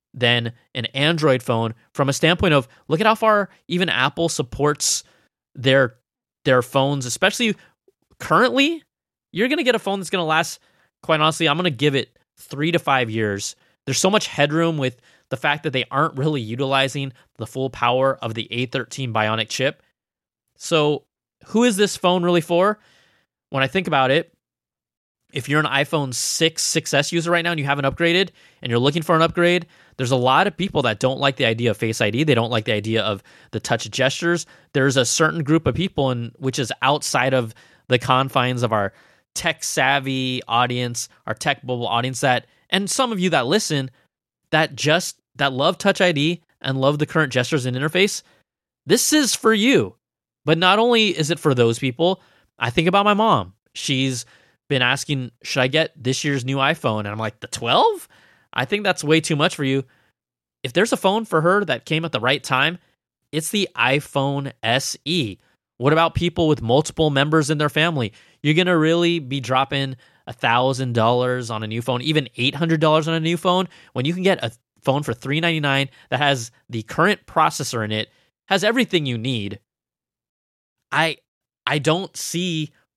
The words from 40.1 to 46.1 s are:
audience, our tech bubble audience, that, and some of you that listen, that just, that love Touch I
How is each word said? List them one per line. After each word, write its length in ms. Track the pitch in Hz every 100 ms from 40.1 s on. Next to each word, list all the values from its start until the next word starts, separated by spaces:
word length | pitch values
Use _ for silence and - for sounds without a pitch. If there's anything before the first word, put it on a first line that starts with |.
| 131 131 127 -
audience, 600 | 117 123 123 123 117 - _ -
our 80 |
tech 300 | - 156 135
bubble 220 | 131 123 117
audience, 340 | 117 127 127
that, 260 | 139 123 - _ -
and 220 | 190 196
some 220 | - 254
of 80 | 208
you 100 | 180
that 160 | 139 123
listen, 440 | 202 - 147 131 _ _ _ _ _ -
that 240 | 156 156
just, 460 | 131 143 170 - - _ -
that 160 | 139
love 260 | 127 156 180
Touch 220 | 202 190
I 120 | 180